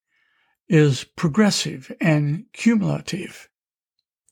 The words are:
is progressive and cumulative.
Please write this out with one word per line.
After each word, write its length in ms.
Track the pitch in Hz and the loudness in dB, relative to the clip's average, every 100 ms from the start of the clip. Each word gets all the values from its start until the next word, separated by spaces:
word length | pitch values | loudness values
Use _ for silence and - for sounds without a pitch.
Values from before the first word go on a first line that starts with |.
| _ _ _ _ _ _ - | _ _ _ _ _ _ 0
is 380 | 160 147 123 - | 4 4 2 -6
progressive 840 | - 165 170 208 - 143 131 - - | -6 -2 2 2 0 -6 -10 -14 -4
and 420 | 190 151 147 165 - | 0 0 0 -4 -10
cumulative. 960 | - 226 220 165 147 - 180 - - - _ _ _ _ _ _ _ _ | -2 0 2 0 -4 -6 -10 -10 -16 -20 _ _ _ _ _ _ _ _